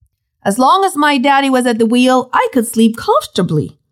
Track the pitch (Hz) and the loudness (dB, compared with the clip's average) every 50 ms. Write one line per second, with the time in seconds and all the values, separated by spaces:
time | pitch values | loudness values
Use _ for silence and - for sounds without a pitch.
0 | _ _ _ _ _ _ _ _ - - 196 254 262 285 349 381 392 370 - 285 | _ _ _ _ _ _ _ _ -6 -4 -2 0 2 2 2 2 0 -2 -2 0
1 | 302 294 285 269 247 285 277 277 277 269 262 247 247 247 233 220 226 220 247 247 | 0 0 0 0 2 2 2 2 2 0 0 0 0 0 0 0 0 0 2 2
2 | 247 254 254 254 254 - - - 508 453 - 240 220 - - 220 226 226 226 - | 2 2 2 0 0 -2 -2 -2 -2 -2 -2 -2 -4 -2 0 2 2 2 0 -2
3 | - - 480 605 - - - 208 180 156 160 151 98 82 - _ _ _ | -2 -2 -2 -2 -2 -4 -4 -4 -4 -2 -2 -4 -4 -6 -10 _ _ _